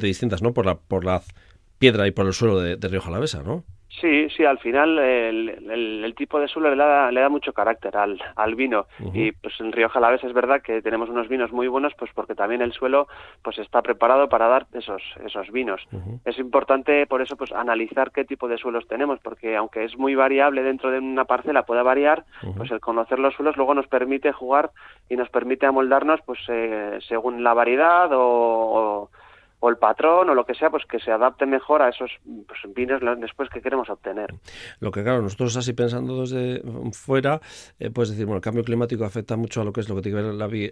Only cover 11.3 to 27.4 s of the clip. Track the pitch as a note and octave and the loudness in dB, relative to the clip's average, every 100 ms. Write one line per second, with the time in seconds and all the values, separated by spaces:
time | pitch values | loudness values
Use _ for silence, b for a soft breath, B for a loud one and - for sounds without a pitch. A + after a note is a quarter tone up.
11.3 | C3 A#2 B2 B2+ C3 C#3+ - A#2+ - - | -2 -2 -2 -2 -2 -2 -4 -10 -8 -8
12.3 | G#2+ G#2 A#2+ A#2+ - C3 C#3 C#3+ B B | -4 -2 0 -2 -2 0 2 0 B B
13.3 | B A2+ A2+ G#2 A#2+ A#2+ A2+ A#2 C3 C#3 | B -10 -8 -2 0 0 2 4 4 4
14.3 | A#2+ A2+ C3 - B2 A2 F#2+ - - G#2+ | 4 4 2 0 -8 -10 -10 -12 -14 -12
15.3 | G#2 F#2+ A#2+ A#2+ F#2+ - G2+ F#2 A#2+ B2 | -10 -6 -4 -4 -6 -10 -12 -12 -10 -8
16.3 | A#2+ B2+ C3+ - C3+ C3 D3 C#3+ C3 C3 | -8 0 2 4 2 4 2 2 -2 -4
17.3 | C#3 B2+ G#2+ A#2+ A2+ A2+ B2+ B2+ - C3 | -6 -8 -4 -2 -2 -2 -2 -2 -2 -4
18.3 | C#3 B2 A#2 B2+ A#2 A#2 A2+ D3 B2+ A2 | -6 -4 -4 -4 -6 -4 -4 -2 -4 -8
19.3 | - A2+ G#2+ G#2+ A2+ A2+ A#2+ C3+ C3+ C3+ | -10 -4 -2 -2 -4 -8 -4 0 2 4
20.3 | C3+ C#3+ C3+ C3+ C3 C3 C3 C3 C3 B2+ | 4 2 2 0 -2 -2 -2 -2 -2 0
21.3 | B2 - C#3 A#2 A#2+ B2+ C3 D3 D#3+ - | 0 0 -2 0 2 2 4 4 2 -2
22.3 | B B G2 B2 A2 - A2+ A2+ C3 C3+ | B B -8 -6 -6 -2 -2 -2 0 0
23.3 | - D3 C#3 C3+ C#3+ C3 B2+ B2+ C3+ D3 | 0 -2 0 0 0 0 -2 0 0 0
24.3 | C3+ B2+ C#3+ D3+ B B B - B2 B2 | -2 0 2 0 B B B -6 -4 -2
25.3 | B2+ B2 C3 C3+ C3+ C3 C#3 D3 D#3 - | -2 0 2 4 4 4 4 4 0 -2
26.3 | B2 - A#2 A2+ G#2+ G#2 G#2 - A2+ A#2+ | -10 -6 -4 -2 -4 -6 -8 -6 -2 -2
27.3 | A#2+ | 2